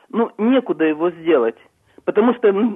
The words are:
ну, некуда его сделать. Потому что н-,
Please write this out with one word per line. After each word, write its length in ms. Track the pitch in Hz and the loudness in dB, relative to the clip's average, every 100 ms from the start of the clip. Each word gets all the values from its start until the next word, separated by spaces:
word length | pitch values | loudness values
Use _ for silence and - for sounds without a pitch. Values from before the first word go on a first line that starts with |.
| _ | _
ну, 200 | 220 - - | -4 -4 -2
некуда 460 | 220 262 240 156 | 0 0 0 -2
его 260 | 160 151 170 | -2 0 -4
сделать. 460 | 165 165 147 113 - _ _ _ _ | -4 0 0 0 -4 _ _ _ _
Потому 300 | - 208 233 | -4 0 0
что 140 | - 214 | 2 0
н-, 260 | 196 226 | 2 -2